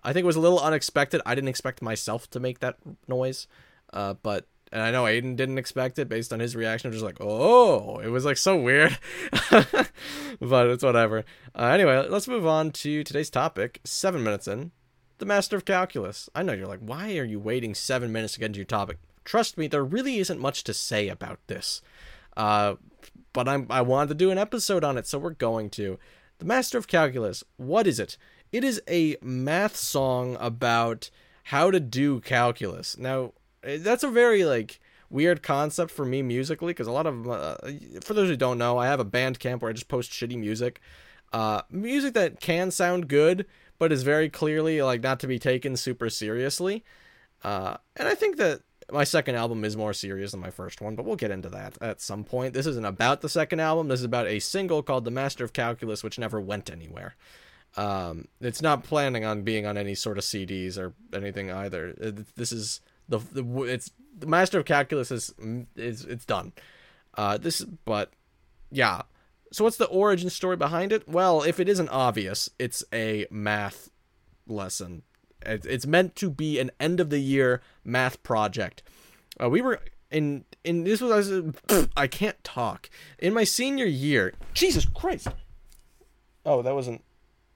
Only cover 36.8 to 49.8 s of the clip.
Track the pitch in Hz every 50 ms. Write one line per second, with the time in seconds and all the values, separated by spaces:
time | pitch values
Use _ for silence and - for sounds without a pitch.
36.8 | 113 113 123 147 160 156 131 117 117 123 117 82 71 80 - - - 131 143 -
37.8 | - - 67 92 - - 214 214 190 180 147 120 135 123 123 117 120 120 120 123
38.8 | 120 135 143 131 110 98 120 123 131 131 127 - - 123 127 117 123 113 110 120
39.8 | - - 139 123 120 - - - 123 120 123 117 107 104 110 113 123 123 - -
40.8 | _ - - - - - - - _ - - 113 110 107 107 98 - - - 185
41.8 | 214 240 277 285 269 269 233 220 180 160 - - - 180 165 175 185 185 - -
42.8 | 180 175 180 180 170 131 143 147 151 165 185 196 196 - _ _ _ _ _ -
43.8 | 170 160 151 131 127 143 147 156 160 151 - - 160 156 156 156 156 160 156 151
44.8 | 135 131 123 117 123 131 131 - 143 131 127 117 - 131 127 127 - 135 127 123
45.8 | - 131 120 - 120 110 - - 110 107 113 123 131 143 - - 180 190 208 226
46.8 | - _ - - - - _ _ _ _ _ _ - 101 101 95 95 92 - -
47.8 | _ _ - - 294 - 415 - 427 403 330 - 208 160 139 - _ _ _ _
48.8 | - - 131 147 143 - - 156 - 135 123 117 117 117 117 110 107 107 107 110